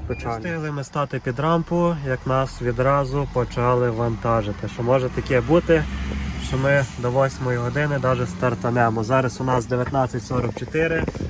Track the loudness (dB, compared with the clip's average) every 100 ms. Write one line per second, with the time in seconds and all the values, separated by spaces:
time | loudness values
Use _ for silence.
0 | -6 -6 -6 -6 -6 -6 -6 -6 -6 -4
1 | -4 -4 -4 -2 2 2 2 2 2 0
2 | -2 -4 0 0 0 -2 -2 2 2 4
3 | 2 -2 0 -2 -2 0 2 4 2 2
4 | 0 0 2 2 0 -4 -6 -2 2 2
5 | 2 -2 2 2 4 2 4 2 2 -4
6 | -4 -4 -4 -6 -4 0 2 2 2 -2
7 | 0 2 0 0 -2 -2 0 0 0 0
8 | 0 0 -2 0 -2 0 0 4 4 2
9 | 2 2 2 -2 0 0 0 -2 0 0
10 | 0 -2 -4 -2 -2 -6 -4 -2 0 0
11 | -2 -4